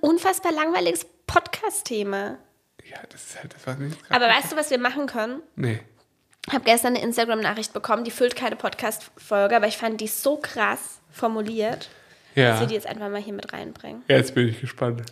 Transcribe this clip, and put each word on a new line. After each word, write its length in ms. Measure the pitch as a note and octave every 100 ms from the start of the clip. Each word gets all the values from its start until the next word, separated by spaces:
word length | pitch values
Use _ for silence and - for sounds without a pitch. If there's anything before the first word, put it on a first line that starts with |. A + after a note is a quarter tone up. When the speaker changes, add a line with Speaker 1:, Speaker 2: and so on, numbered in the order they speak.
Speaker 1:
unfassbar 500 | C#4+ E4+ F#4+ F#4 F4
langweiliges 540 | D#4 D#4 F4+ F4 F4 - _ -
Podcast-Thema? 1120 | - - - G#4+ - - A3 G3+ G3 G3+ B3+ _ _ _ _ -
Speaker 2:
Ja, 80 | - -
das 120 | - -
ist 140 | -
halt 120 | -
das, 120 | - -
was 100 | C3
mich 120 | C#3+
jetzt 140 | D#3 -
grad 80 | B3
Speaker 1:
Aber 100 | A#3+
weißt 180 | A#3 C#4+
du, 40 | D#4
was 140 | D4+
wir 60 | B3+
machen 300 | B3 C4 C#4
können? 340 | A#3+ A3 C4 E4 -
Speaker 2:
Nee. 240 | B2+ A2+ - _ _ _ _ _ -
Speaker 1:
Ich 60 |
hab 100 | C4+
gestern 320 | A3+ A#3 B3 B3
eine 80 |
Instagram-Nachricht 720 | A#3+ A#3 A#3 A3 F#3+ G#3+ G#3+
bekommen, 320 | - - A3 A#3
die 60 |
füllt 240 | - B3 B3
keine 180 | A#3+ A3+
Podcast-Folge, 1000 | G#3 - A3 A3 - - - G#3 G3+ A#3
aber 100 | G#3
ich 80 | G#3+
fand 220 | A3+ A3
die 80 | G#3+
so 300 | - C#4 D4
krass 600 | - A#3 G#3 G#3 - - _
formuliert, 760 | - A#3 A3 G#3+ A3+ G#3+ - - - - - _ -
Speaker 2:
Ja. 160 | B2
Speaker 1:
dass 100 | A2+
wir 60 | A#2
die 80 | A3
jetzt 120 | -
einfach 220 | - G#3
mal 120 | G3+
hier 120 | G#3
mit 180 | G3+ G3+
reinbringen. 520 | - - - - A3+ -
Speaker 2:
Ja, 80 | C3+
jetzt 180 | B2+ -
bin 120 | A#2+
ich 140 | A2+
gespannt. 400 | B2 - B2 A#2+ A#2